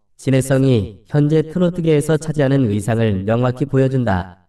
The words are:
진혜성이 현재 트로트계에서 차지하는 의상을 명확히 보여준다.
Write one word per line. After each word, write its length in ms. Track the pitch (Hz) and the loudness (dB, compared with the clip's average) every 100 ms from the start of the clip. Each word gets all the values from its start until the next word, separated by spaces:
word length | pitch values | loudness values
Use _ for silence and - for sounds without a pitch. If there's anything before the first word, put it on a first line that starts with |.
| _ _ | _ _
진혜성이 840 | - 131 131 135 135 120 98 95 - | -2 0 2 2 2 2 0 -10 -4
현재 380 | 147 147 156 | 0 2 0
트로트계에서 760 | 156 180 175 175 165 147 147 156 | 0 -2 -2 0 0 2 2 -2
차지하는 480 | 156 147 135 139 120 | -2 -2 2 2 2
의상을 600 | 104 107 113 113 95 98 | 0 -2 0 0 0 -2
명확히 400 | 117 127 123 139 | 0 -2 -2 -2
보여준다. 800 | 131 135 131 113 92 92 90 | 0 0 0 -2 -2 -4 -14